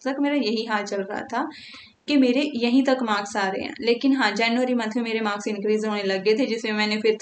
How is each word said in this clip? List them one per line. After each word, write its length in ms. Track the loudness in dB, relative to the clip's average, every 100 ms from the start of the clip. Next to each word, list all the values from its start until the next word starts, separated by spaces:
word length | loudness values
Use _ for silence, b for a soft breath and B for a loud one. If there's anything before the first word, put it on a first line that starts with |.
तक 120 | -6 -2
मेरा 160 | 0 0
यही 300 | 0 -2 -2
हाल 180 | -4
चल 180 | -4 -6
रहा 200 | -4 -6
था 260 | -6 -6 -6 B B B B B 0
कि 80 | 4
मेरे 240 | 4 4 0 0
यहीं 280 | 2 4
तक 140 | 4 2
marks 320 | 2 -2 -2 -2
आ 100 | -2
रहे 140 | -4
हैं। 100 | -8 -4
लेकिन 360 | 0 2 4 4
हाँ, 160 | 2
जनवरी 420 | 2 0 2 2
month 220 | 0 0 -2
में 80 |
मेरे 180 | -2 -2
marks 260 | -2 -4 -4
increase 380 | -4 0 0 0
होने 180 | -2
लग 200 | 0 0
गए 100 | 2
थे, 120 | 2 2
जिसमें 260 | -2 -2
मैंने 260 | -2 0 0
फिर 160 | 2 0